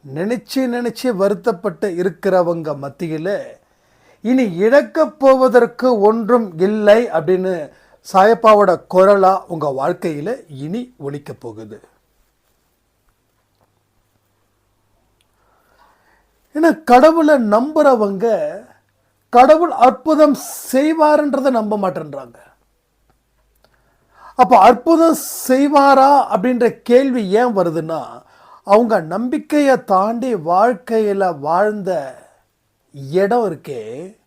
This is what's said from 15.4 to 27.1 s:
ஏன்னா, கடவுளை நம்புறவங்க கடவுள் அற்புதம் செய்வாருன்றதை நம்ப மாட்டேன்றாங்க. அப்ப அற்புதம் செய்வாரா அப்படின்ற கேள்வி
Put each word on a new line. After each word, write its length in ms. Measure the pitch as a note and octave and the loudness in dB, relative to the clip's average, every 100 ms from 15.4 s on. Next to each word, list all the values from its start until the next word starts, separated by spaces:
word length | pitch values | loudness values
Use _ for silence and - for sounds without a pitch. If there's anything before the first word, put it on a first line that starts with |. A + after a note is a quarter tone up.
| _ _ _ _ _ _ _ _ _ _ _ | _ _ _ _ _ _ _ _ _ _ _
ஏன்னா, 300 | C#4+ D#4+ D4+ | 0 0 0
கடவுளை 500 | - B3 D4+ E4 D4+ | 4 6 6 4 2
நம்புறவங்க 1200 | C#4+ A3 G#3+ C4 D#4 D4 B3 G#3 G3 A#3 G3+ D3+ F#3 B3 _ _ _ _ _ _ | 2 2 0 0 0 2 2 -2 -4 -4 -4 -4 -10 -20 _ _ _ _ _ _
கடவுள் 400 | A#3+ C4 D#4 E4+ | 4 6 6 2
அற்புதம் 680 | - B3 - D#4+ D#4 D4+ C#4 - - - | 2 2 2 -2 2 4 2 -6 -16 -4
செய்வாருன்றதை 800 | B3+ D4+ D#4+ D4+ D4+ D4 C4+ C4+ | -2 0 2 2 2 0 -2 -2
நம்ப 280 | B3 G#3+ G#3 | -2 -4 -4
மாட்டேன்றாங்க. 560 | F#3+ E3+ D3+ C#3 B2+ _ _ _ _ _ _ _ _ _ _ _ _ _ _ _ _ _ _ _ - - | -4 -6 -12 -14 -16 _ _ _ _ _ _ _ _ _ _ _ _ _ _ _ _ _ _ _ -20 0
அப்ப 220 | A#3 A#3 | 4 6
அற்புதம் 580 | G#3 - - E4 E4 D#4 - - - | 6 4 2 2 2 0 -6 -12 -2
செய்வாரா 760 | B3+ C#4+ C#4+ C#4 C4+ C4+ C#4+ - | 0 2 2 4 4 4 4 2
அப்படின்ற 500 | G#3 A#3 B3 A#3 - | -2 -2 0 -2 -4
கேள்வி 460 | - A#3+ C#4 | 2 2 2